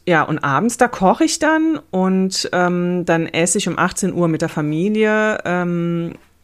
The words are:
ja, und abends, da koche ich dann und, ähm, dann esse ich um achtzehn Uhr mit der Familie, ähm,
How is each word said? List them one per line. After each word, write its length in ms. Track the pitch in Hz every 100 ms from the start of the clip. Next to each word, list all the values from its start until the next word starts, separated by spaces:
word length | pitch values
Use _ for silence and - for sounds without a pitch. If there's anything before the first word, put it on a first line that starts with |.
| -
ja, 160 | 165
und 160 | 139 151
abends, 380 | 143 139 220 -
da 100 | 240
koche 380 | - 190 233 320
ich 120 | -
dann 440 | 311 320 320 311 -
und, 580 | 185 185 190 190 190 -
ähm, 500 | 180 180 180 175 180
dann 240 | 175 165 165
esse 300 | - 175 214
ich 100 | 190
um 100 | -
achtzehn 360 | 175 - 185
Uhr 160 | - 170
mit 120 | 160
der 60 | 165
Familie, 920 | - 151 156 190 214 214 214 214 214
ähm, 680 | - 175 175 175 170 170 170 - _ _